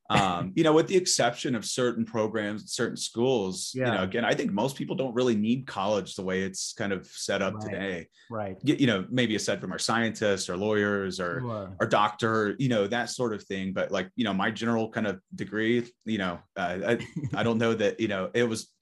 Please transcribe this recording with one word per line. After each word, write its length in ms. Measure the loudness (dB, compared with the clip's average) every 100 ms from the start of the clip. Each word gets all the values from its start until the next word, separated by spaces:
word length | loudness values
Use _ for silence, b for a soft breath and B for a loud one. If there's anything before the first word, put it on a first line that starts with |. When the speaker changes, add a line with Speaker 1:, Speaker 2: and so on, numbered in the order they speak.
| 0
Speaker 1:
Um, 440 | 4 4 2 0
you 80 | 2
know, 100 | 6
with 140 | 6 6
the 100 | 4
exception 600 | 4 2 2 0 -2 -4
of 80 |
certain 400 | -2 0 0 2
programs, 680 | -2 0 0 0 -4 -6 -6
certain 240 | -2 -2 -2
schools, 760 | -6 0 2 2 0 -4 -6
you 60 | -2
Speaker 2:
Yeah. 140 | 0 0
Speaker 1:
know, 60 |
again, 200 | 0 0
I 80 | 0
think 200 | 0 0
most 240 | 0 0 -2
people 180 | -4
don't 180 | -2 -2
really 220 | 2 2
need 320 | 4 2 0 -2
college 480 | -4 0 0 -2
the 80 | -6
way 200 | -2 -2
it's 300 | -2 -4 -8
kind 200 | -4 -4
of 120 | -4 -6
set 340 | -8 -2 0
up 120 | 0
Speaker 2:
Right. 100 | -2
Speaker 1:
today. 420 | -6 -4 -4 -6 -8 b b
Speaker 2:
Right. 260 | -8 -8 -4
Speaker 1:
Y-, 140 | 0 2
you 80 | 4
know, 180 | 2 0
maybe 240 | 0 0
aside 260 | 0 0 -2
from 120 | -4
our 60 | -4
scientists 680 | 0 2 0 2 2 2 0
or 80 | -2
lawyers 640 | 0 2 2 2 0 -2
or 220 | -4 -4
Speaker 2:
Sure. 360 | -4 -6 -8 -4
Speaker 1:
our 60 | 2
doctor, 680 | 4 4 2 2 2 2 2
you 80 | 2
know, 180 | 2 2
that 240 | 0 -2
sort 240 | -2 -2
of 80 | -2
thing. 300 | -6 -4 -4
But, 180 | -2 -2
like, 180 | -2 -2
you 80 | -2
know, 100 | 0
my 180 | 2 0
general 380 | 0 0 0 0
kind 180 | -2 -2
of 120 | -4 _
degree, 560 | -10 -6 -2 2 2 0 -8
you 140 | -4 -2
know, 200 | -2 -4 -8 -4
uh, 220 | -4 -2 0
I, 40 | 0
Speaker 2:
<laughs> 360 | -2 -8 -4
Speaker 1:
I 80 | -2
don't 160 | 0 2
know 160 | 2
that, 240 | 2 0 0
you 80 | -2
know, 240 | -2 -2
it 100 | 0 0
was, 240 | -2 -8 _